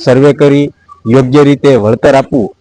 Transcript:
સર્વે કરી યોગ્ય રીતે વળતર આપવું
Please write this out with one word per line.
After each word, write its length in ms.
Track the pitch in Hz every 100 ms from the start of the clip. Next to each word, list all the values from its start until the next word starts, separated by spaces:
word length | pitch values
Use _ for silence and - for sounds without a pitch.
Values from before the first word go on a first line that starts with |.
સર્વે 280 | 131 127 143
કરી 380 | 139 143 143 147 _ _ - 110
યોગ્ય 340 | 131 127 147
રીતે 320 | 143 135 143 123
વળતર 380 | 104 113 143
આપવું 400 | 135 - 143 190 -